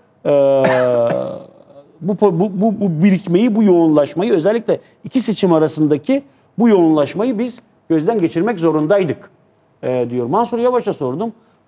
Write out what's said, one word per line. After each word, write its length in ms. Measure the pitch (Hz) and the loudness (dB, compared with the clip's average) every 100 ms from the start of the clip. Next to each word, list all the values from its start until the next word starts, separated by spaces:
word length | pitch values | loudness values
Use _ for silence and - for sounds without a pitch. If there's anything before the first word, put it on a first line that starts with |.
| _ _ | _ _
e, 60 | - | 0
<laughs> 1700 | 143 139 135 131 127 123 120 117 123 - - - - _ - - - | 2 2 2 2 2 0 0 -2 -2 -6 -12 -18 -20 _ -20 -20 -10
bu 120 | 185 | -6
po-, 280 | 190 202 165 | 0 0 2
bu, 100 | 208 180 | -2 -2
bu, 200 | 220 196 | -2 -2
bu 240 | 196 151 | -2 2
birikmeyi, 500 | 196 185 175 175 240 | 2 2 0 0 2
bu 80 | 208 | 2
yoğunlaşmayı, 720 | 208 170 165 151 143 165 226 | 4 4 4 2 0 -2 -2
özellikle 480 | 185 185 233 226 160 - _ | 0 0 0 -2 -4 -6 _
iki 160 | 190 262 | -6 -4
seçim 320 | 220 190 185 | -2 0 2
arasındaki 680 | 160 156 151 151 147 190 277 - _ _ - | 2 0 0 0 0 0 -4 -4 _ _ 0
bu 100 | 233 | 2
yoğunlaşmayı 680 | 196 160 151 139 175 254 208 | 4 4 2 0 -2 -4 -4
biz 220 | 247 - _ _ - | -6 -10 _ _ -4
gözden 300 | 160 170 226 | -2 0 0
geçirmek 420 | 165 165 214 185 | -2 -2 -4 0
zorundaydık." 680 | 165 156 151 202 160 - - _ _ _ _ _ | 0 0 0 0 0 -6 -12 _ _ _ _ _
e, 260 | 127 127 117 | -4 -4 -2
diyor. 160 | 123 120 | -4 -2
Mansur 320 | 196 233 233 | -2 -2 -2
Yavaş'a 340 | 247 247 202 | 0 0 -2
sordum. 400 | - 127 151 226 - _ _ | -6 -6 -6 -8 -10 _ _